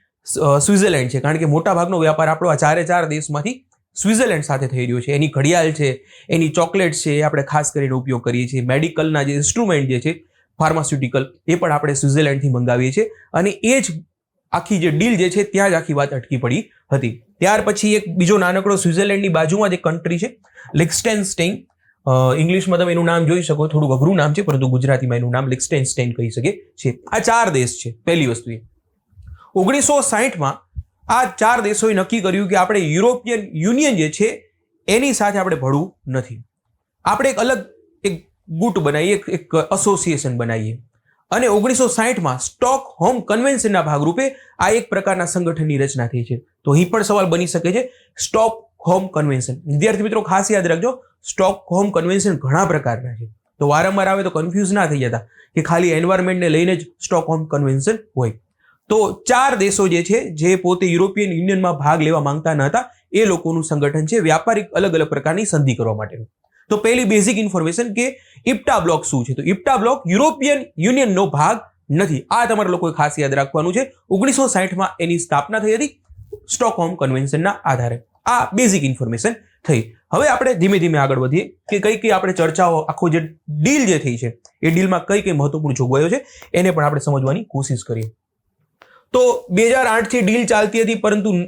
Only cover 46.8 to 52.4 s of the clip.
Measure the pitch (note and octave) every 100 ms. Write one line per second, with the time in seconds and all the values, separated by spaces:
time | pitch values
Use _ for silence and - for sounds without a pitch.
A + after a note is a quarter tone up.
46.8 | F3 A3 G3+ G#3 F#3 E3+ F3 F3 D3+ A3
47.8 | B3+ - _ - - A3 A3+ - - _
48.8 | D#3+ F#3 F#3+ D3+ D3+ C3 B2 C3 D#3+ C#3+
49.8 | G#3+ A3 G#3+ G#3+ F#3 F#3+ G3 G#3 E3+ E3
50.8 | A#3 B3+ - _ - - F#3+ G3 - F3
51.8 | G3+ E3 E3+ G3 G3+ D#3+